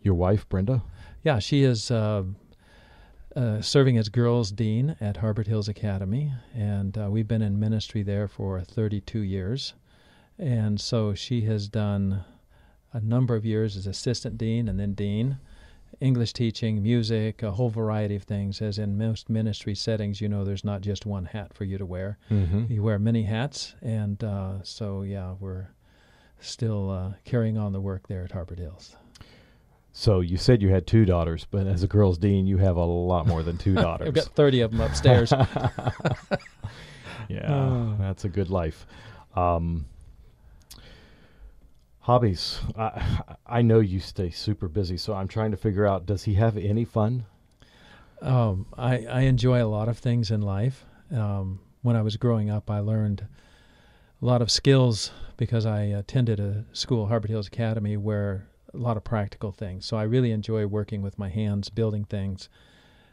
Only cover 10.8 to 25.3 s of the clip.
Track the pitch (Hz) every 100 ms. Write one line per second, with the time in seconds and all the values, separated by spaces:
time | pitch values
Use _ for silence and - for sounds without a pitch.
10.8 | - 117 107 98 - 120 107 107 101 110
11.8 | 104 101 98 95 - - _ _ _ _
12.8 | _ 123 107 120 123 117 107 107 110 98
13.8 | 95 95 - 117 120 113 113 113 113 95
14.8 | 101 98 101 104 127 135 - - - -
15.8 | - - 135 123 117 - 117 - 113 107
16.8 | 104 120 110 113 110 - 113 95 123 110
17.8 | 110 107 107 104 - 101 101 98 107 101
18.8 | 104 101 113 110 - 110 113 101 - 98
19.8 | - 110 104 101 104 101 98 98 104 101
20.8 | 101 98 107 101 87 107 98 - 98 95
21.8 | 95 92 95 104 - 104 90 98 113 110
22.8 | 107 104 110 113 101 110 143 - - -
23.8 | - 110 104 101 110 98 95 95 - -
24.8 | 104 98 98 98 92